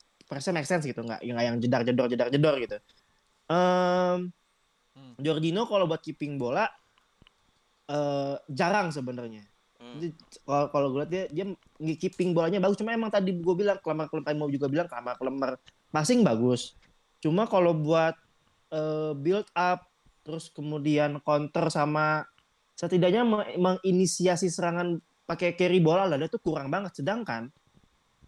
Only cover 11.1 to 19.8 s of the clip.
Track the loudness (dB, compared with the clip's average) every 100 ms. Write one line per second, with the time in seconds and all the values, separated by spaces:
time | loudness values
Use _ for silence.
11.1 | -6 -6 -6 -6 -8 _ -10 -6 -4 -4
12.1 | -2 0 2 2 2 2 0 -2 -4 -2
13.1 | 0 0 0 0 0 0 0 -2 -4 -4
14.1 | -6 -4 -2 -2 -2 0 0 -2 -6 -8
15.1 | -6 -4 -2 -4 -4 _ _ _ -2 2
16.1 | 4 4 4 2 2 -2 -16 _ _ _
17.1 | _ -2 0 2 4 4 2 2 2 2
18.1 | 0 _ _ _ _ _ -4 -2 -2 -4
19.1 | -2 0 0 -2 0 0 0